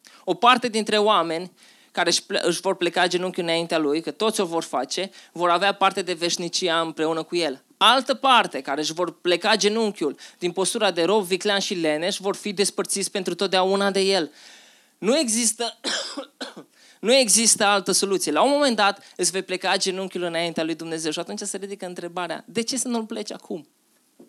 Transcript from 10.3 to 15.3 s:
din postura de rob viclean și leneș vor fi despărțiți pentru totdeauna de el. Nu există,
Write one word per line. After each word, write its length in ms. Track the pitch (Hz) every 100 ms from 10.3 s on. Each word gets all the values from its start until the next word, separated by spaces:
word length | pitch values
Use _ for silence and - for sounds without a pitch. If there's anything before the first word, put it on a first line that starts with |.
| -
din 140 | 175
postura 400 | 170 180 233 208
de 120 | 170
rob 200 | 165 214
viclean 360 | 180 185 208 202
și 140 | 190
leneș 440 | 185 160 151 170 196
vor 180 | 185 190
fi 180 | 208
despărțiți 580 | 190 196 - 185 202 190
pentru 240 | 202 185 175
totdeauna 560 | 196 190 185 196 202
de 80 | 196
el. 320 | 190 196 147 - - - - _ _ _
Nu 200 | 180 277
există, 640 | 269